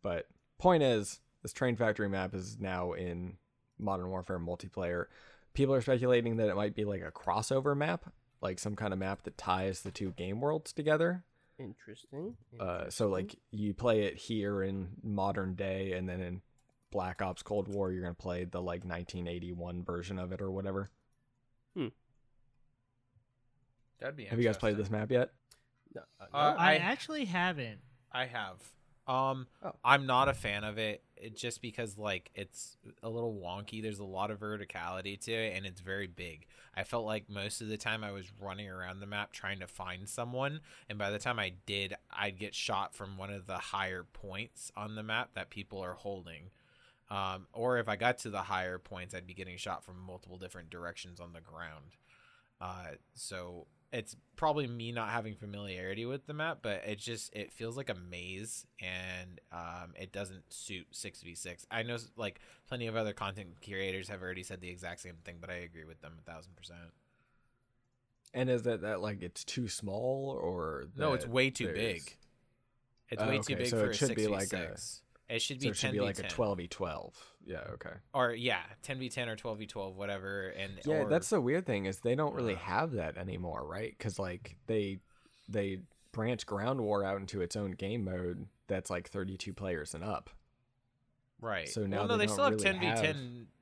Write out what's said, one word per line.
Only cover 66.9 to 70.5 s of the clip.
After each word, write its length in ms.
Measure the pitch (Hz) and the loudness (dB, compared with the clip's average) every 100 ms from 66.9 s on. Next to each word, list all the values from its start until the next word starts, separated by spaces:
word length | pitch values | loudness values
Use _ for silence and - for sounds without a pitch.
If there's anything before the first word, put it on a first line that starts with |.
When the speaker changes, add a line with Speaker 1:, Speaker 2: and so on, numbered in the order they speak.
| _ _ _ _ _ _ _ _ _ _ _ _ _ - | _ _ _ _ _ _ _ _ _ _ _ _ _ -8
Speaker 1:
And 160 | 127 127 | 0 4
is 140 | 123 | 4
that, 180 | 117 110 | 4 2
that, 200 | 98 101 | 0 0
like, 200 | 104 101 | 0 -2
it's 220 | 87 - | -6 -8
too 240 | - - 117 | -6 -2 -2
small, 720 | - 101 98 123 135 135 127 | -2 -2 0 0 0 -2 -2
or 440 | 85 | 0